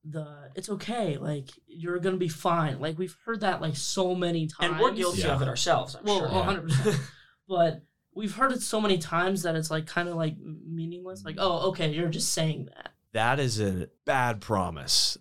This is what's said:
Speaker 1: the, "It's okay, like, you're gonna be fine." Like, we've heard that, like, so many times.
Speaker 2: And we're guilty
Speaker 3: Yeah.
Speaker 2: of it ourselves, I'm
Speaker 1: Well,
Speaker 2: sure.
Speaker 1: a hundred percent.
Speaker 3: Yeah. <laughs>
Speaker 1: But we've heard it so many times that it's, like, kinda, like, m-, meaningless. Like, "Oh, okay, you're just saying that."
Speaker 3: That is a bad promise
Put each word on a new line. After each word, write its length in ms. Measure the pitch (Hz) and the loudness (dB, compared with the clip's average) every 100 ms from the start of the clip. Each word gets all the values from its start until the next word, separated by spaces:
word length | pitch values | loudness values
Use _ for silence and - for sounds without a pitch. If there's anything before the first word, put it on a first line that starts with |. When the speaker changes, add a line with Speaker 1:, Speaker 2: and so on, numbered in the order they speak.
Speaker 1:
the, 460 | 156 156 151 143 135 - | -8 -8 -10 -14 -14 -12
"It's 120 | 190 | -6
okay, 480 | 202 - 240 185 147 | -6 -4 -2 -2 -2
like, 320 | 151 147 135 - _ | -2 -4 -6 -20 _
you're 320 | 170 175 180 | -10 -4 0
gonna 160 | 185 185 | 0 0
be 120 | 175 | -2
fine." 500 | - 180 170 156 135 | 0 2 2 2 0
Like, 180 | 151 160 | -4 -4
we've 180 | 185 - | -6 -6
heard 160 | - 220 | -6 -2
that, 200 | 202 - | 0 0
like, 160 | 160 139 | -2 -2
so 380 | - - 185 180 | -2 0 2 2
many 300 | 175 170 160 | 0 0 -2
times. 240 | - 175 | 0 0
Speaker 2:
And 80 | 160 | 4
we're 100 | 247 | 2
guilty 300 | 214 180 185 | 4 0 2
Speaker 3:
Yeah. 120 | 170 | 2
Speaker 2:
of 80 | 135 | 2
it 60 | 131 | 2
ourselves, 460 | 123 175 160 - - | 0 4 4 2 -4
I'm 80 | |
Speaker 1:
Well, 140 | 208 196 | 2 2
Speaker 2:
sure. 80 | - | 4
Speaker 1:
a 160 | 185 | 2
hundred 180 | - 190 156 | 2 0 2
percent. 180 | 135 208 | 2 4
Speaker 3:
Yeah. 120 | - | 2
<laughs> 40 | - - - _ - | -4 -14 -20 _ -4
Speaker 1:
But 340 | 185 165 156 _ _ _ | 4 4 2 _ _ _
we've 200 | 185 214 | -6 -6
heard 180 | 214 269 | 2 2
it 100 | 254 | 2
so 180 | - 214 | 0 0
many 160 | 208 185 | 4 2
times 440 | - 170 185 190 | 2 0 2 0
that 140 | 170 160 | 0 -2
it's, 140 | 160 | 0
like, 220 | 160 156 | -4 -2
kinda, 220 | - 175 | -4 -2
like, 200 | 170 160 | 0 -2
m-, 260 | - - 156 | -2 -12 -14
meaningless. 580 | - 165 165 175 180 196 | -10 -6 -6 -8 -12 -12
Like, 100 | 202 196 | -10 0
"Oh, 300 | 190 170 185 | 0 2 0
okay, 220 | 180 156 | 0 0
you're 160 | 151 170 | 0 0
just 240 | 156 - | 0 0
saying 340 | - 160 147 139 | 2 0 0 -8
that." 260 | - - _ _ | -12 -18 _ _
Speaker 3:
That 260 | 110 117 139 | 0 2 2
is 200 | 131 110 | 0 2
a 280 | 101 92 - _ - | 0 0 -4 _ 0
bad 340 | 135 123 110 | 2 2 -2
promise 760 | - 104 87 78 65 - - - | 0 0 0 -4 0 2 2 -2